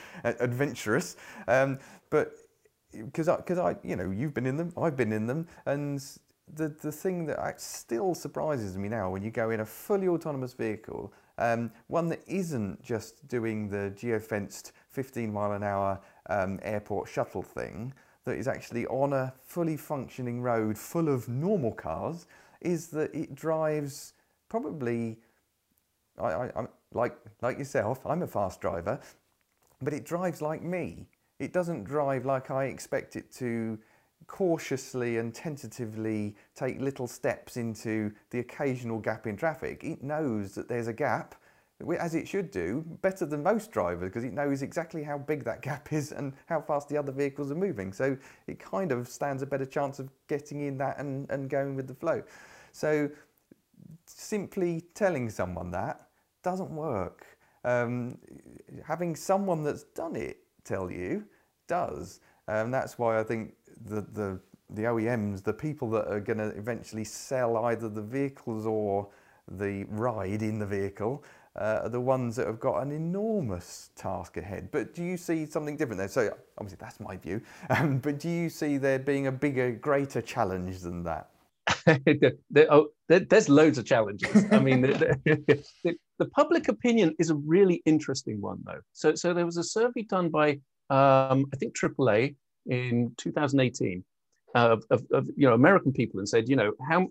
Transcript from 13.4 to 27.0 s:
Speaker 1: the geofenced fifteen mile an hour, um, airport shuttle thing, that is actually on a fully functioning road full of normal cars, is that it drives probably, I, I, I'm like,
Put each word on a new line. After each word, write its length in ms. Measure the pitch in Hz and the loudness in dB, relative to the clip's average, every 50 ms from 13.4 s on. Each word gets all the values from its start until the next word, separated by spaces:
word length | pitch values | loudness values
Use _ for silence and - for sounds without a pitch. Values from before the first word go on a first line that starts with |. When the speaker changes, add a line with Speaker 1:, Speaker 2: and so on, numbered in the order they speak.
| 110 113 110 107 107 101 | -2 0 -2 -2 -4 -4
Speaker 1:
the 240 | 98 101 101 101 98 | -2 -2 -4 -4 -6
geofenced 760 | - - 120 113 110 107 - 117 104 101 - - - - - - _ _ _ | -6 -4 -2 -2 -2 -2 -2 -4 -4 -4 -4 -10 -14 -16 -18 -20 _ _ _
fifteen 440 | - - 131 131 - 120 117 110 104 | -8 -8 -8 -6 -6 -6 -4 -4 -2
mile 200 | 101 104 104 104 | -2 0 0 0
an 100 | 101 104 | 0 -2
hour, 380 | 101 101 98 98 98 98 95 - - - - _ - | 0 0 2 2 0 0 -2 -6 -18 -20 -20 _ -2
um, 280 | 95 101 92 95 98 101 - | 0 0 0 0 -2 -4 -4
airport 460 | - 110 104 104 - 101 95 - - | -4 -4 -4 -4 -4 -6 -6 -6 -4
shuttle 340 | - 151 123 - - 95 - | -4 -4 -4 -4 -4 -8 -8
thing, 500 | - - - 60 57 50 80 110 131 135 - - _ _ _ _ | -8 -8 -8 -8 -8 -8 -10 -10 -10 -12 -14 -20 _ _ _ _
that 140 | 139 117 - | -6 -6 -4
is 100 | 107 135 | -4 -4
actually 380 | - 131 - - 120 120 107 | -4 -6 -8 -8 -6 -6 -4
on 260 | - - 131 139 143 143 | -4 -2 0 0 0 0
a 220 | 135 131 131 127 - - | 0 -2 -4 -6 -12 -20
fully 340 | - - 175 170 165 160 | -12 -6 -2 -2 -2 -2
functioning 640 | 143 - - 156 139 120 139 - - 127 123 120 123 | -4 -6 -6 -6 -6 -6 -8 -8 -8 -6 -6 -4 -2
road 380 | 123 123 117 113 110 110 107 - | 0 0 2 2 2 0 0 -4
full 300 | - - - 170 165 156 | -6 -4 -2 0 2 2
of 200 | 139 127 113 - | 2 0 0 -4
normal 440 | 120 123 151 185 220 196 131 110 101 | -4 -2 0 0 0 2 0 -2 -2
cars, 540 | - - 78 80 80 98 117 160 170 - _ - - - - _ - - | -4 -6 -6 -6 -4 -4 -4 -6 -6 -12 _ -20 -20 -20 -20 _ -8 -2
is 240 | 175 180 160 165 - | -2 -2 -2 -4 -6
that 260 | - 151 151 - - | -4 -4 -4 -2 -2
it 200 | 143 160 - 135 | -6 -6 -8 -8
drives 800 | 139 - 160 160 160 160 156 151 151 147 143 135 - - - _ _ _ _ _ _ _ _ | -6 -2 -2 0 2 2 0 0 0 -2 -4 -8 -12 -16 -18 _ _ _ _ _ _ _ _
probably, 720 | - 226 262 - - 156 127 117 117 117 117 113 110 - _ _ _ _ _ _ _ _ _ _ _ _ _ _ _ _ _ _ _ - | -6 -4 -4 -4 -6 -4 -2 -2 0 0 -2 -4 -6 -10 _ _ _ _ _ _ _ _ _ _ _ _ _ _ _ _ _ _ _ -4
I, 100 | 90 117 | -2 -2
I, 220 | 80 90 127 117 - | -2 -2 -4 -4 -4
I'm 120 | - 120 - - _ _ _ - | -6 -6 -8 -10 _ _ _ -2
like, 200 | 107 | -2